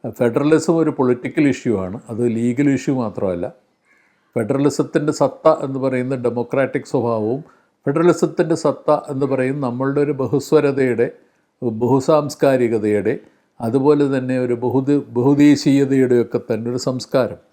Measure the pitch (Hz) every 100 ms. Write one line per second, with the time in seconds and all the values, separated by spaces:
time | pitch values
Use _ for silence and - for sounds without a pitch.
0 | 127 107 120 113 147 156 160 165 151 139
1 | 127 127 127 165 143 127 127 104 92 101
2 | - 110 120 113 120 120 143 135 139 131
3 | 113 95 98 87 90 - _ _ _ _
4 | _ _ _ 120 104 139 143 143 143 160
5 | 151 147 135 - 160 156 139 135 131 127
6 | 127 131 123 120 117 135 131 131 - 135
7 | 117 113 107 135 - _ _ _ - 143
8 | 175 165 165 - 165 151 151 135 - 151
9 | - 135 139 131 127 143 127 123 135 143
10 | 143 135 127 143 - 156 143 135 131 113
11 | 135 - _ _ _ _ 123 110 120 135
12 | 131 156 147 - 143 131 120 113 104 104
13 | 98 139 - _ _ _ 117 131 139 147
14 | 143 135 127 131 123 120 123 127 135 143
15 | 139 117 127 143 147 143 151 139 135 135
16 | 127 123 113 120 - 110 117 123 135 127
17 | - 139 110 87 _